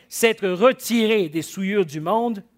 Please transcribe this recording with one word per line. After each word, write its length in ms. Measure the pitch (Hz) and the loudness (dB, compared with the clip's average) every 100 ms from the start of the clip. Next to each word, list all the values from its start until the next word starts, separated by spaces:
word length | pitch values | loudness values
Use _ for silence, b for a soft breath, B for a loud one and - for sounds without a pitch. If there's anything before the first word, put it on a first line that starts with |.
| b | b
s'être 400 | - 226 - 190 | 0 0 2 -2
retirés 800 | 180 247 247 - 233 220 220 165 | 2 2 2 0 0 2 2 0
des 120 | 160 | -4
souillures 440 | 151 190 190 208 165 | -6 -6 -2 0 -2
du 140 | 156 | -4
monde, 440 | 160 220 240 202 - | -2 0 0 -4 -10